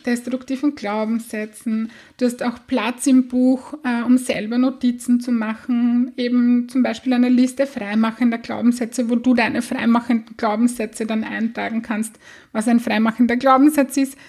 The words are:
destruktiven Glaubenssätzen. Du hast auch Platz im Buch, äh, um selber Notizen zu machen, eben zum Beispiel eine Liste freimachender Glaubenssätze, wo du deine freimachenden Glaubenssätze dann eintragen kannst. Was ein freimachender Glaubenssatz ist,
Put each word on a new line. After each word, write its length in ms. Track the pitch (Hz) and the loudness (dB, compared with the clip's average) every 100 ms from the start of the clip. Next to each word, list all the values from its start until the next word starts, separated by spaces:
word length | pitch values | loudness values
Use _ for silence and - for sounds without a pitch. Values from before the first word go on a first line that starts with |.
destruktiven 680 | 254 240 240 254 - 269 294 | -4 -4 -4 -8 -6 -2 -2
Glaubenssätzen. 1160 | 285 202 214 220 226 - 214 214 - 226 220 226 - - - | -2 -6 -4 -2 -4 -6 -10 -10 -8 -4 -4 -4 -10 -16 -2
Du 80 | 247 | -2
hast 160 | 240 | -2
auch 160 | 240 240 - | -6 -6 -4
Platz 400 | 247 220 247 277 | -4 -2 -2 2
im 220 | 262 254 | 4 4
Buch, 460 | 254 254 262 - 302 | 2 2 2 -4 -8
äh, 180 | 254 233 | -4 -2
um 160 | 226 254 | 2 2
selber 400 | - - 214 247 | 2 -4 -2 0
Notizen 600 | 262 262 247 240 - 240 | 0 0 -2 -2 0 0
zu 120 | 247 | 0
machen, 800 | 233 220 220 - 240 240 240 254 254 | -2 -2 -6 -4 0 2 2 0 -2
eben 500 | 247 247 240 247 240 | 0 2 4 2 0
zum 140 | 262 | 0
Beispiel 320 | 226 226 254 | 0 -2 0
eine 160 | 247 247 | 2 4
Liste 360 | 247 254 262 277 | 4 2 0 -4
freimachender 680 | 247 202 214 220 220 240 226 | -4 -4 0 0 2 0 0
Glaubenssätze, 720 | - 214 233 240 233 - 233 | -6 0 2 2 -2 -4 -2
wo 80 | 240 | 0
du 160 | 254 | 2
deine 300 | 240 220 233 | 2 2 -2
freimachenden 720 | - 262 220 233 233 233 - - | -4 -2 2 2 2 -2 -2 -4
Glaubenssätze 720 | 226 214 240 240 220 - 220 | -2 2 0 0 -8 -6 -4
dann 180 | 220 | -4
eintragen 560 | 214 208 226 208 202 226 | -4 -4 -6 -4 -6 -6
kannst. 380 | - 214 220 - - - _ | -4 -6 -6 -10 -20 -20 _
Was 160 | 220 226 | -4 2
ein 120 | 233 | 2
freimachender 560 | 240 214 226 220 240 240 | 2 0 0 2 2 2
Glaubenssatz 600 | 262 262 294 302 277 277 | 4 6 6 4 0 0
ist, 220 | 269 - | -2 -4